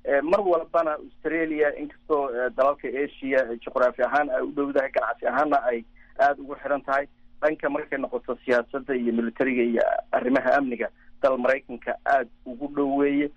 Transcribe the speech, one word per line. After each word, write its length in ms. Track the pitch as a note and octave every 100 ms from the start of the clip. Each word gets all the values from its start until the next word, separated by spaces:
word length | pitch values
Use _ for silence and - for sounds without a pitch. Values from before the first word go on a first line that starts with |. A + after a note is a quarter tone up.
| -
Eh, 160 | C#3
mar 160 | D3+ G3+
walbana 520 | F3 E3 E3 E3+ D#3+ D3+
Australia, 800 | - - D#3 D#3+ D#3+ D3+ D3 -
inkastoo, 540 | C#3+ - - D3 C#3
eh, 180 | A#2+ B2+ A2+
dalalka 320 | C3+ C#3+ C3
Asia, 520 | B2 C#3+ - C3+ C3+ A#2+
eh, 60 | A#2
juqraafi 420 | - B2+ B2 A#2+
ahaan 260 | A#2+ C#3 D3
ay 120 | C3
u 100 | C3 D3
dhowdahay, 360 | C#3 C#3 C3+
ganacsi 360 | - A2+ - A#2+
ahaanna 320 | B2 D3+ C#3+ B2
ay 160 | A#2 A2+ - - -
aad 200 | C#3 C#3+
ugu 160 | C#3 C#3
xiran 260 | C3+ C#3 C#3
tahay, 220 | C#3 C#3+ - - -
dhanka 280 | D3+ D#3 D3+
markay 300 | D3 D3+ C#3
noqoto 380 | B2+ B2 - A#2+ -
siyaasadda 500 | A#2+ A#2 C#3 C3 B2+
iyo 180 | A#2+
militariga 500 | A#2 A#2 - C3+ B2
iyo 180 | A#2+ A2+ - - -
arrimaha 440 | - B3 C4 B2+ -
amniga, 300 | C3+ A#2 G#2 - - -
dal 160 | C3+ C3
Maraykanka 600 | B2+ C3+ - A#2+ - A#2 -
aad 220 | C#3 A#2+ - C3
ugu 220 | A#2+ C#3+ C#3+
dhow 200 | C#3 C#3
weeye. 320 | C#3+ C#3+ D3